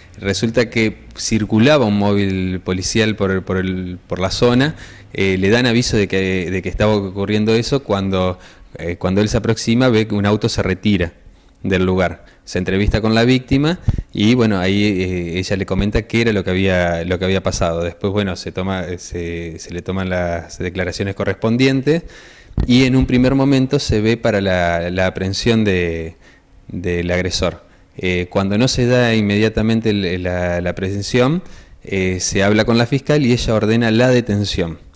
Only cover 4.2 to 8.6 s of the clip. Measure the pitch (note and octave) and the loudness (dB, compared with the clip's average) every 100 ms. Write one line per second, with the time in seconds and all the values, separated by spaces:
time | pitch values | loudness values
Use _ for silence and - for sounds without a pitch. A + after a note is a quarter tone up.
4.2 | F#2 - B2 B2 C#3+ - - - - - | -4 2 2 4 2 -2 -14 -20 -12 -2
5.2 | G2 F#2 F#2+ A#2 B2 A#2 B2+ A2+ F#2+ F#2+ | 0 2 2 4 4 0 0 0 0 0
6.2 | F#2+ F#2 E2+ F#2+ F#2 - G#2+ G#2 G2 G2 | 0 -2 -2 -4 -4 0 2 2 -2 -4
7.2 | G2 G#2+ G#2+ A2+ A#2+ C#3 - G2 F#2+ F#2+ | -2 0 2 0 0 -2 -2 -2 0 0
8.2 | F#2 F2+ - - | -2 -4 -12 -20